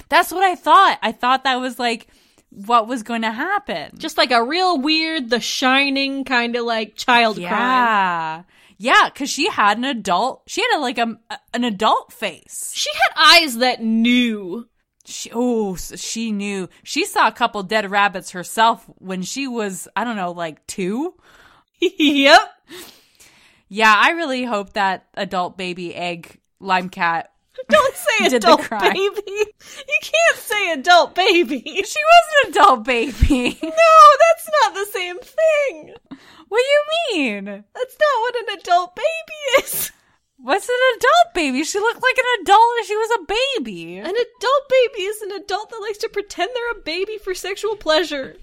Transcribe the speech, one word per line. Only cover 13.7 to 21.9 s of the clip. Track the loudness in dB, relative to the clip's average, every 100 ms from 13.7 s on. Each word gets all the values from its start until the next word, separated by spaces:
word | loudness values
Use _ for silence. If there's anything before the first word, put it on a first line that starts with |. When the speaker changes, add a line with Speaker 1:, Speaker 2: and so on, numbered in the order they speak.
| -2
Speaker 2:
knew. | -2 0 2 2 0 -4 -8 -12 -14 _ _ _
Speaker 1:
She, | -18 -14 -10
oh, | -4 -2 -2 -4
s-, | -6 -12 -12
she | -10 -8 -6
knew. | -6 -6 -8 -10 _
She | -8 -6
saw | -4 0 0
a |
couple | 0 -4 -4
dead | -4 -4 -2
rabbits | 0 0 -2 -12
herself | -12 -8 0 2 0 -6 _
when | -10 -8
she | -8 -8 -6
was, | -6 -6 -8 -10 -8
I |
don't | -6 -6
know, | -6
like, | -6 -10 -10 -14
two? | -8 -4 -4 -6 -8
Speaker 2:
<laughs> | _ _ _ _ _ -4
Yep. | -4